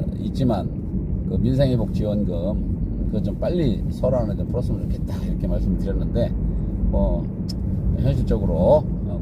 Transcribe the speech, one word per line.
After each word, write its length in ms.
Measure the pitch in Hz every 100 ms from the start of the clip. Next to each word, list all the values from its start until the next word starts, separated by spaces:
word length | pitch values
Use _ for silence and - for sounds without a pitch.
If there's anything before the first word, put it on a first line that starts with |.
| - -
있지만, 500 | - - 127 101 87 - - - - - -
그 60 | 92
민생회복지원금 1700 | 113 131 139 127 101 - 107 104 98 85 90 - - - - - -
그거 140 | 107
좀 160 | - -
빨리 440 | - 175 143 92 -
서울안에 460 | - 127 127 113 -
좀 120 | -
풀었으면 340 | 120 123 104 -
좋겠다, 280 | - - - 196
이렇게 220 | 160 -
말씀을 300 | - - 90
드렸는데, 540 | 95 101 - 117 117 - - - - - -
뭐 360 | - 98 - - - - - - - - -
현실적으로, 580 | - 143 - - - 80 92 147 - - -
어, 140 | -